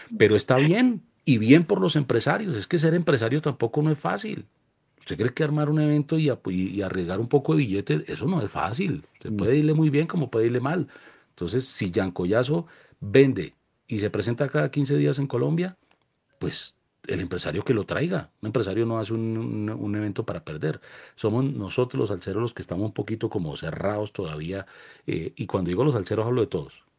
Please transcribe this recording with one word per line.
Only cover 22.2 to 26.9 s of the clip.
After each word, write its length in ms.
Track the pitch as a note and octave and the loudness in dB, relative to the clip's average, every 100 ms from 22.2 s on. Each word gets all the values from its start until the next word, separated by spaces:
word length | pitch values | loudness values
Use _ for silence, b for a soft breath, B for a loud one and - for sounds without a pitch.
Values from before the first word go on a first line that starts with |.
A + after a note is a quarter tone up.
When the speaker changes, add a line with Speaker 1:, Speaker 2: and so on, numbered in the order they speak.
| F#2+ G2 | -6 -4
Speaker 1:
los 100 | A#2 | -4
que 80 | - | -6
estamos 240 | - F2+ | -8 -4
un 80 | G#2+ | -4
poquito 380 | - G#2+ A2 G#2+ | -4 -6 -4 -4
como 260 | G#2 D#2+ C2+ | -4 -6 -6
cerrados 560 | E2 D2+ F#2+ G#2 G#2+ | -8 -4 -4 -2 -6
todavía. 540 | - F2 D#2 D#2+ F#2+ G2 B B B - | -6 -8 -6 -8 -8 -10 B B B -6
Eh, 260 | F2+ D#2+ - | -6 -6 -8
y 100 | A2 | -4
cuando 220 | G2 F2 | -2 -2
digo 160 | F2+ | 0
los 100 | D3 | 2
salseros 320 | A#2+ F#2 G#2+ A2 | 0 -2 -2 0
hablo 160 | B2 | 0
de 60 | G#2 | 0
todos. 360 | F2+ C#2+ - _ | -4 -8 -16 _